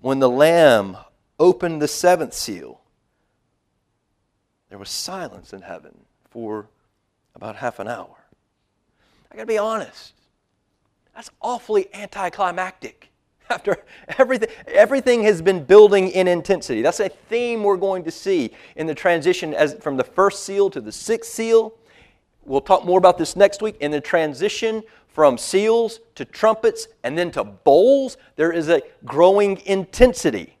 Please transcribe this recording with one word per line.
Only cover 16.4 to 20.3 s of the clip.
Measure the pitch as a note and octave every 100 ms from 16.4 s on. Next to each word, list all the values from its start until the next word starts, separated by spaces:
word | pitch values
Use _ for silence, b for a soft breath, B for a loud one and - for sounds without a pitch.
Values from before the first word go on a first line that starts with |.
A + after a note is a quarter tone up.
| E3 F#3 - A2
That's | C3 F3
a | G3
theme | - _ A#3 A#3+ A#3
we're | G3+ F#3+
going | G3 F#3
to | E3
see | - - F#3 A#2 B B B
in | D#3
the |
transition | D3+ F#3 E3+ D3+ F3+ E3 D3+
as, | D3+
from | D3 - C3+
the |
first | B2 - G3